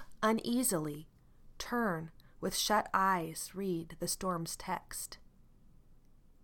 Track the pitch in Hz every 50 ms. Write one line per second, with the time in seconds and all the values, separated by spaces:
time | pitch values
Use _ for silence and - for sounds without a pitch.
0 | - - - - - 214 226 226 - - 240 247 254 - 196 160 151 156 147 151
1 | 160 - - - - - - - - - - - - - 247 240 233 208 170 160
2 | 165 165 - - - - - - - 190 - - - - 214 208 - - - 190
3 | 190 190 190 180 160 165 160 - - - - 185 202 190 175 165 160 165 160 -
4 | 170 175 - - 196 185 180 170 165 - - - - - 180 - - - - -
5 | - - - - - - - - - - - - - - - - - - - -
6 | - - - - - - - -